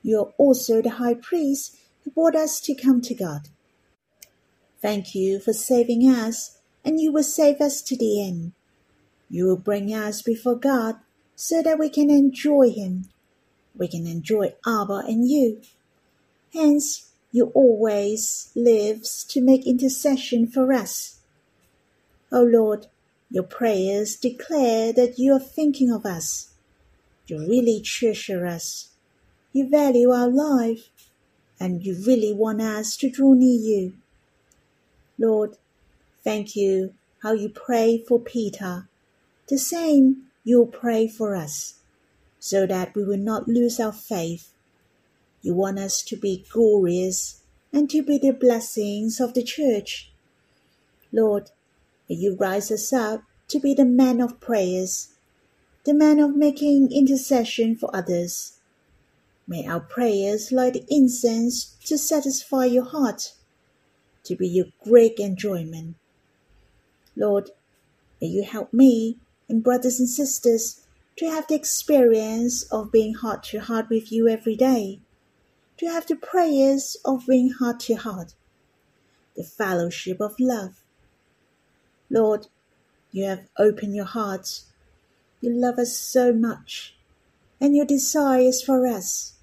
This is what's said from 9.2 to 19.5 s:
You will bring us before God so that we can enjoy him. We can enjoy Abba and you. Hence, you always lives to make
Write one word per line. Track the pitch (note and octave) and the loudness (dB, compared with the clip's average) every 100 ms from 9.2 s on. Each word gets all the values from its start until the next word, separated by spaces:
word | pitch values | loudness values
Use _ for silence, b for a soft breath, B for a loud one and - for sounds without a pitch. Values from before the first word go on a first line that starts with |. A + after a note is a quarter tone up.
| _ | _
You | - F#3 | -2 0
will | F#3 | 0
bring | G3 G3+ G3 | -2 -4 -4
us | A3 G#3+ G#3 | -6 -6 -6
before | - A3+ B3 A#3+ | -4 -4 -2 0
God | C4+ C4 A3+ A3 _ _ _ | 0 0 -2 -8 _ _ _
so | - - E4 | -14 -2 0
that | D#4+ D#4 | 2 0
we | D#4 | 0
can | D4 D4 | 2 4
enjoy | C#4+ C#4 C4 D4 C#4+ B3 | 6 4 2 2 4 4
him. | G#3 F#3+ F#3 F#3 _ _ _ _ _ _ | 2 -6 -8 -10 _ _ _ _ _ _
We | - F3 | -8 -8
can | E3+ E3+ | -6 -8
enjoy | E3 D3+ G#3+ G3 - A3+ | -8 -2 -2 -2 -4 -4
Abba | A3 G3 G3 - | -4 -4 -6 -4
and | A3+ B3 | -2 2
you. | D4 A#3+ G#3+ - _ _ _ _ _ _ _ _ | 2 2 0 -18 _ _ _ _ _ _ _ _
Hence, | D#4+ D4+ D4 - - - _ _ | 0 2 2 0 -8 -14 _ _
you | A#3 A#3+ | 0 2
always | C#4 C4 G#3+ A3 G#3 G3+ A3 G#3+ - - | 6 6 4 0 0 -2 -4 -6 -8 -8
lives | - A#3+ A3+ G#3 A3 - - | 0 4 4 0 -4 -8 -12
to | - C#4 | -6 0
make | B3+ | 4